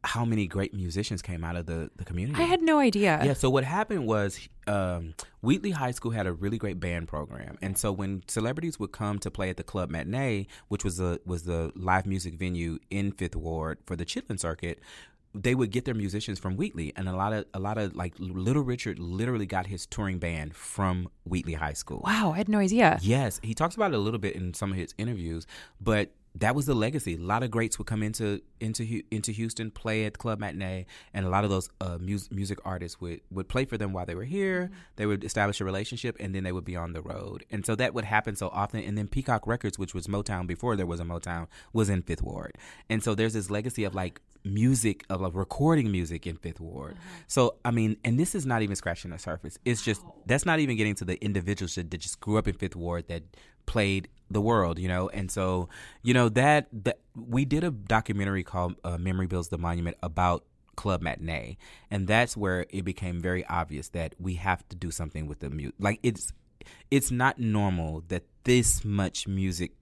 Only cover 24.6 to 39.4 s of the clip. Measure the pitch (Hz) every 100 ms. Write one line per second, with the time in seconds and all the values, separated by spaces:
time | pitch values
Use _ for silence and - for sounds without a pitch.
24.6 | 101 92 85 - 110 110 82 82 78 -
25.6 | - - 101 107 101 _ _ 87 104 135
26.6 | 135 123 110 147 - 82 85 110 127 113
27.6 | 113 - - 107 107 110 107 101 - _
28.6 | 110 110 113 117 - 110 - 107 113 -
29.6 | 110 - 113 110 107 - 117 107 104 80
30.6 | 95 92 90 - - 101 92 95 104 95
31.6 | 90 - 92 85 90 101 - 98 98 101
32.6 | 92 92 87 - 90 85 _ 95 90 127
33.6 | 135 110 101 95 90 87 120 190 190 180
34.6 | 180 196 - - 107 101 - - 101 101
35.6 | 95 95 107 120 123 - 98 95 92 92
36.6 | 87 90 85 82 - - - - - 104
37.6 | 107 110 127 117 101 107 113 101 95 95
38.6 | 101 110 - 104 104 - 127 113